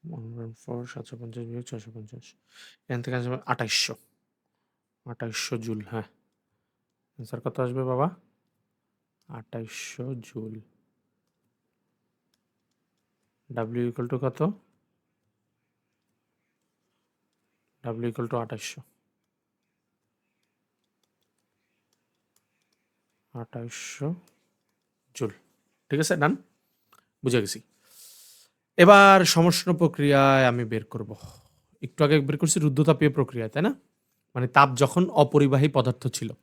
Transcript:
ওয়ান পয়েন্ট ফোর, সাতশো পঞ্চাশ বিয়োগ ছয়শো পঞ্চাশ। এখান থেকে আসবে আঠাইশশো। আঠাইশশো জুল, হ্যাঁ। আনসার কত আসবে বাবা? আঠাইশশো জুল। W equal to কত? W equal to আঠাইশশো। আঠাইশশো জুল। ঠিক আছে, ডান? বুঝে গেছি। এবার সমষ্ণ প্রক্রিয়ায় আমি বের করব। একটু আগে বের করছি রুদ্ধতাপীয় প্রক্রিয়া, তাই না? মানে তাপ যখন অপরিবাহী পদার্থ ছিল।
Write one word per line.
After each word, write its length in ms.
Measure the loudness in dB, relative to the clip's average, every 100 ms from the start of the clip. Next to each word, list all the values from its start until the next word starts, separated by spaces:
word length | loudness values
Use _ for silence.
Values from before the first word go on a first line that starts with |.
ওয়ান 300 | -16 -16 -16
পয়েন্ট 220 | -14 -16 -16
ফোর, 280 | -12 -12 -12
সাতশো 300 | -16 -18 -16
পঞ্চাশ 280 | -16 -14 -12
বিয়োগ 180 | -14
ছয়শো 260 | -12 -16 -16
পঞ্চাশ। 400 | -20 -20 -20 -20 _ _ -20 -20 _ _
এখান 140 | -10
থেকে 140 | -6 -8
আসবে 200 | -6 -8 -6
আঠাইশশো। 480 | -4 -2 -2 -4 -8 _ _ _ _ _ _ _ _ _ _
আঠাইশশো 540 | -18 -12 -10 -10 -8 -8
জুল, 220 | -8 -10 -8
হ্যাঁ। 160 | -10 -10 _ _ _ _ _ _ _ _ _ _ _
আনসার 220 | -14 -10
কত 200 | -10 -6
আসবে 240 | -6 -4
বাবা? 240 | -4 -2 -4 -6 _ _ _ _ _ _ _ _ _ _ _
আঠাইশশো 840 | -20 -16 -14 -14 -14 -16 -14 -12
জুল। 460 | -12 -14 -14 -14 -14 -20 _ _ _ _ _ _ _ _ _ _ _ _ _ _ _ _ _ _ _ _ _ _ _ _ _ _ _ _
W 360 | -8 -6 -4 -4
equal 180 | -4 -6
to 100 | -4
কত? 240 | -6 -2 -4 -4 _ _ _ _ _ _ _ _ _ _ _ _ _ _ _ _ _ _ _ _ _ _ _ _ _ _ _ _ _ _ _ _
W 240 | -12 -8 -8
equal 180 | -6 -6
to 80 | -6
আঠাইশশো। 440 | -8 -10 -14 -16 -20 _ _ _ _ _ _ _ _ _ _ _ _ _ _ _ _ _ _ _ _ _ _ _ _ _ _ _ _ _ _ _ _ _ _ _ _ _ _ _ _ _ _ _ _
আঠাইশশো 800 | -16 -14 -14 -14 -14 -16 -10 -8 -8 _ _ _ _ _ _ _ _ _
জুল। 160 | -8 -8 -8 _ _ _ _ _
ঠিক 100 | -4
আছে, 160 | -2 0
ডান? 200 | 0 -2 -10 _ _ _ _ _ _ _
বুঝে 160 | -2 0
গেছি। 200 | -2 -8 -16 _ _ -20 -20 -20 -20 -20 _ _ _ 6
এবার 480 | 10 12 12 10
সমষ্ণ 500 | 6 4 4 2 -2
প্রক্রিয়ায় 720 | 0 0 0 2 4 6 4 2
আমি 180 | 0
বের 200 | -4 -6
করব। 320 | -8 -12 -12 -14 -18 -20 _ _ _ _
একটু 220 | -16 0
আগে 160 | 4 4
বের 180 | 2 0
করছি 220 | 0 2
রুদ্ধতাপীয় 500 | 0 2 2 4 2
প্রক্রিয়া, 380 | 0 -4 -4 -6
তাই 140 | -2
না? 120 | -2 -4 _ _ _ _ _
মানে 140 | -6 2
তাপ 280 | 4 4 4
যখন 340 | 0 2 0
অপরিবাহী 580 | 2 4 4 4 2 2
পদার্থ 380 | 0 -2 -2 -6
ছিল। 260 | -8 -12 -12